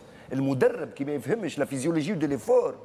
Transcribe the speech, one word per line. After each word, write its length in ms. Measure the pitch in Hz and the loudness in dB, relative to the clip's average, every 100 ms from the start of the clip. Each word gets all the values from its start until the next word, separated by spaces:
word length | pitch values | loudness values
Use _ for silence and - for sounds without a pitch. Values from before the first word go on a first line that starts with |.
| - - - | -20 -20 -6
المدرب 560 | 127 135 135 233 240 135 | -2 0 4 4 2 -6
كي 120 | - | -6
ما 80 | 139 | -4
يفهمش 480 | 147 127 226 175 143 | -4 -2 -2 -2 -2
لا 60 | 131 | -2
فيزيولوجي 480 | 135 139 165 147 | -2 0 0 0
دو 140 | 196 147 | 0 0
ليفور 480 | 135 - 247 175 123 | 0 2 4 2 -2